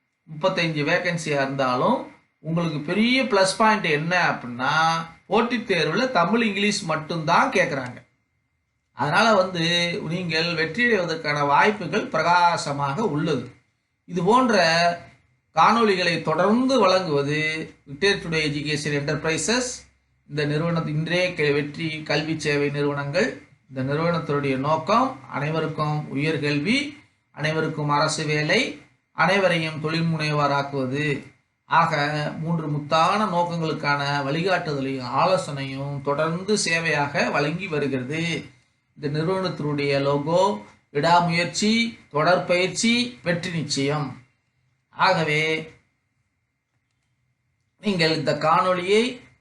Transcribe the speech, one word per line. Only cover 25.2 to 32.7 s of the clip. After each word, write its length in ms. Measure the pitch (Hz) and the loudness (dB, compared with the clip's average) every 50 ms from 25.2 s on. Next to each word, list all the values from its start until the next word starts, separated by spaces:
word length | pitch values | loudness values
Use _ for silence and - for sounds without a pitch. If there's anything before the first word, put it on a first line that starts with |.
| - - | -14 -10
அனைவருக்கும் 800 | - 127 143 151 160 160 156 143 - - 151 151 151 151 151 - - | -8 -6 -4 -2 -2 -2 -2 -4 -4 -4 -2 -2 -2 -2 -4 -4 -4
உயர்கல்வி, 840 | 139 147 156 160 139 143 147 147 143 147 190 247 277 294 294 - - - _ _ _ _ _ | -2 -2 0 0 0 0 0 0 0 0 0 0 0 0 -4 -10 -14 -20 _ _ _ _ _
அனைவருக்கும் 580 | _ - 147 156 156 160 156 - 160 156 147 147 | _ -6 -4 -2 0 0 -2 -2 -2 -2 -2 0
அரசு 360 | 143 147 156 151 - - 156 | 2 2 2 0 0 -2 -2
வேலை, 560 | 151 151 151 151 156 185 226 285 320 - - - _ _ _ _ _ | -2 0 0 0 2 2 2 0 0 -4 -10 -16 _ _ _ _ _
அனைவரையும் 720 | _ - 160 175 190 202 190 180 170 165 160 160 156 147 | _ 0 2 2 4 4 4 4 2 2 -2 -4 -6 -4
தொழில் 200 | 156 156 165 165 | -4 -2 -2 0
முனைவோராக்குவது. 1300 | 170 165 160 151 151 151 151 147 143 139 139 143 139 139 143 139 131 123 135 147 151 151 135 - - - - _ _ _ _ _ _ | 0 0 0 0 0 0 0 2 2 2 2 0 -2 -2 -4 -4 -4 -2 -2 -2 0 0 -2 -2 -6 -12 -20 _ _ _ _ _ _
ஆக 460 | _ 143 165 165 151 151 147 143 151 151 147 151 156 147 - | _ 2 2 4 4 2 0 0 0 -2 -2 -4 -4 -6 -6
மூன்று 280 | 156 165 170 165 156 | -4 -4 -2 -2 -2
முத்தான 580 | 147 | -4